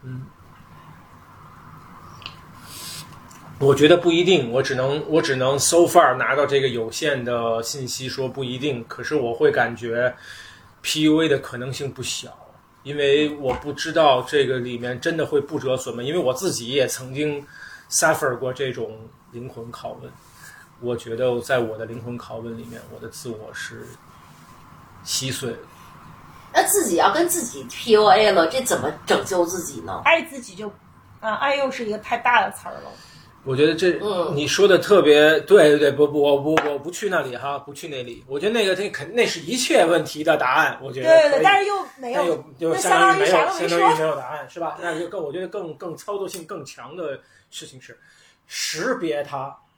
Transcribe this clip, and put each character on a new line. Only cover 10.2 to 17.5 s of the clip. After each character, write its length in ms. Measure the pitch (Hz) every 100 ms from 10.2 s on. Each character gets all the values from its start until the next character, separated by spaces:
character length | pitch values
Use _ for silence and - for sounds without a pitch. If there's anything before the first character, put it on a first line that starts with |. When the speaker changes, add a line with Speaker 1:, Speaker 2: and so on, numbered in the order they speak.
| - - - - - _
Speaker 1:
P 220 | - 156
U 180 | 156 156
A 60 | 160
的 100 | 135
可 180 | - 123
能 160 | 127
性 180 | 127 139
不 100 | -
小， 260 | 120 - 120 - - - _ _
因 120 | 135 147
为 400 | 143 143 151 147
我 160 | 139 123
不 180 | 147
知 180 | 143 160
道 300 | 160 151 127
这 240 | 123 147 131
个 140 | 131
里 180 | 123 120
面 220 | 123 127
真 160 | 170 165
的 80 | 139
会 160 | 147
不 180 | 139 151
折 160 | 131 127
损 200 | 127 117
吗？ 80 |
因 100 | 127
为 60 | 170
我 140 | 165
自 180 | - 190
己 180 | 147 117
也 180 | 139 123
曾 260 | - 127
经 320 | 131 151 143 143